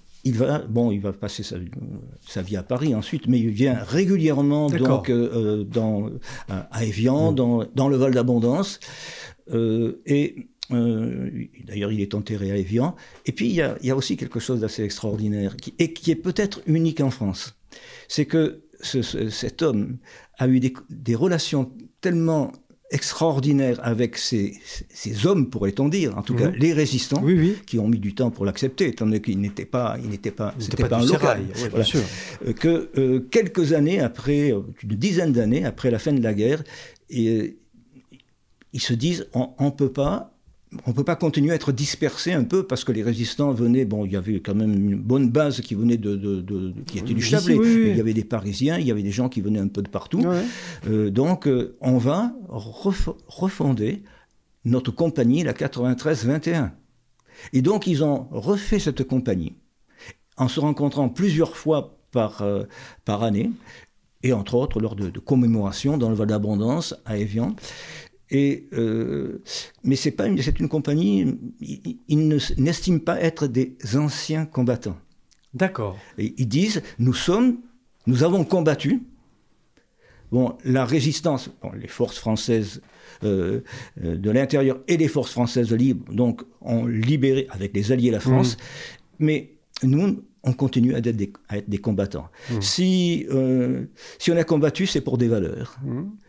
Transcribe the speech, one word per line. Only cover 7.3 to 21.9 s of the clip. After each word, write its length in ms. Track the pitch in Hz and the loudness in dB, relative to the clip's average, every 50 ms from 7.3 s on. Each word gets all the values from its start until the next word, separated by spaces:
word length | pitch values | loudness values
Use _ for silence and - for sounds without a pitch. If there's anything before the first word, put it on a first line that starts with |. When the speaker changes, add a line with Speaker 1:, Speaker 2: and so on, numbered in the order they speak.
Speaker 2:
Mm. 40 | 147 | 2
Speaker 1:
dans, 280 | 131 123 120 120 113 107 - - | 2 2 2 2 0 0 -2 0
dans 120 | 135 135 | 0 2
le 100 | 139 139 | 2 4
Val 160 | 123 135 135 127 | 4 4 4 4
d'Abondance. 640 | 120 117 127 120 117 113 120 135 180 196 - - - - - - - - - - - - - - _ _ - - | 4 4 4 4 4 4 2 2 2 0 -2 -6 -10 -14 -16 -16 -16 -16 -16 -16 -16 -16 -18 -20 _ _ -4 -2
Euh, 480 | 117 117 110 110 117 117 120 - - - | 0 0 2 2 0 0 -2 -4 -6 -2
et, 420 | - 143 143 147 - - - - - _ _ - - 127 | 0 2 2 2 0 -4 -10 -16 -18 _ _ -6 -2 0
euh, 560 | 120 117 120 113 110 113 120 123 127 127 - - 120 117 - - - - | 2 2 2 2 0 -2 -4 -4 -6 -6 -6 -6 -8 -10 -10 -14 -18 -16
d'ailleurs, 280 | - 101 104 101 104 110 | -10 -6 -4 -2 -2 0
il 80 | 104 | -2
est 120 | 98 101 104 | -2 -2 -4
enterré 380 | 107 104 - 107 101 98 95 | -4 -4 -4 -6 -4 -4 -2
à 60 | 101 | -2
Évian. 360 | 101 92 87 107 117 135 175 - - - - - - - | -2 -2 0 0 0 0 0 -2 -6 -14 -20 -20 -8 -6
Et 60 | - | -6
puis, 140 | - - 208 | -4 -2 -2
il 80 | 233 190 | 0 2
y 60 | 165 | 2
a, 160 | 147 127 - - | 0 0 -2 -2
il 60 | - | -2
y 40 | 127 | 0
a 40 | 131 | 0
aussi 220 | 135 135 - - | 0 0 -2 -4
quelque 240 | - - - - 117 | -4 -6 -6 -6 -6
chose 180 | - - 127 113 | -4 -2 -2 -2
d'assez 240 | 110 104 - - 107 | -2 -2 -2 -4 -4
extraordinaire, 720 | 98 - - - 107 107 107 110 104 104 104 101 98 - | -4 -4 -6 -4 -4 -2 -2 0 0 0 0 -2 -2 -4
qui, 180 | - - - - - | -8 -12 -8 -2 -2
et 140 | 165 160 165 | -2 -2 -2
qui 180 | - - 170 | -2 -2 -2
est 40 | 160 | -2
peut-être 420 | 165 165 185 - - 208 202 202 - - | 0 -2 -4 -2 -2 -2 -2 -4 -6 -2
unique 340 | - 156 165 165 160 151 - | 0 2 2 2 0 0 0
en 100 | 143 131 | -2 -2
France. 460 | - - 107 98 80 - - - - _ _ _ - - - - - - - - | -2 -2 -4 -4 -4 -6 -8 -12 -16 _ _ _ -20 -20 -20 -20 -20 -20 -14 -6
C'est 160 | - 151 143 | -4 -2 -2
que 380 | - 165 165 156 131 - - - _ - - | 0 2 2 2 0 -2 -6 -14 _ -20 -14
ce, 200 | - - - 127 | -8 -4 -2 -2
ce, 280 | 113 - - - 110 110 | -2 -2 -4 -4 -4 -4
cet 320 | 101 - 123 110 - - | -4 -6 -8 -8 -4 -2
homme 380 | 165 151 117 104 101 - 127 127 - - - - - _ _ | 0 0 2 0 -2 -4 -6 -10 -14 -18 -20 -20 -20 _ _
a 120 | - 131 127 | 0 2 4
eu 100 | 131 127 | 4 4
des, 140 | 127 127 127 - - - | 2 0 -2 -6 -12 -16
des 260 | - 160 135 117 117 | -16 -6 -2 -2 0
relations 560 | 113 165 190 175 156 - - 160 139 127 120 - - - - | 2 2 2 2 0 0 0 0 -2 -2 -2 -6 -12 -20 -20